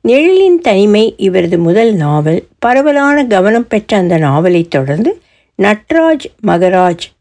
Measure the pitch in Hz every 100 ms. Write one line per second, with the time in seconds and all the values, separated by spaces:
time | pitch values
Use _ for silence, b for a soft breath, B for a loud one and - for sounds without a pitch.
0 | 226 254 330 370 381 349 339 196 208 208
1 | 220 - 196 185 175 175 170 185 226 202
2 | 147 151 151 165 - _ 233 254 294 285
3 | 277 285 262 202 190 226 240 220 208 208
4 | 180 170 151 139 180 175 170 143 135 147
5 | 247 440 _ _ _ - 202 214 _ 320
6 | 330 311 - _ 208 170 180 185 180 170
7 | - _